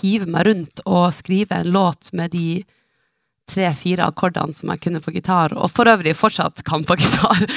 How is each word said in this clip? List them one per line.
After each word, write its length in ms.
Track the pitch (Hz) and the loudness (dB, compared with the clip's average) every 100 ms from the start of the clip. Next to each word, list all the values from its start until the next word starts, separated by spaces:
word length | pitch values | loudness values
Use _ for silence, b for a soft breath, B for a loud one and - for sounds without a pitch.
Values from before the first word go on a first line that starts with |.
hive 260 | 190 214 180 | 0 0 -2
meg 200 | 165 190 | 0 2
rundt 340 | 196 156 - - | 2 -4 -8 0
og 260 | 180 175 | 2 2
skrive 380 | - - 185 208 175 | 0 -2 0 0 -2
en 120 | 170 | 0
låt 400 | 190 185 - - | 2 2 -2 -8
med 160 | 180 170 | -6 -4
de 340 | 175 165 175 - _ _ _ _ _ _ _ - | -4 -2 -4 -8 _ _ _ _ _ _ _ -8
tre-fire 540 | 185 180 147 180 180 | -2 -2 0 -2 0
akkordene 520 | 170 - 185 170 156 | 0 0 -2 0 -6
som 160 | 151 160 | -6 -8
jeg 100 | 170 | -4
kunne 200 | 175 165 | -4 -4
på 120 | 160 | -6
gitar, 380 | 170 175 180 156 | -6 0 2 2
og 160 | - - | 0 -2
for 140 | - | 2
øvrig 320 | 233 214 156 160 | 4 4 2 0
fortsatt 480 | 220 - 160 - | 0 0 -4 -6
kan 180 | - 160 | -4 -2
på 120 | 156 175 | 0 2
<laughs> 60 | |
gitar. 420 | - - 190 185 220 | 2 2 2 2 0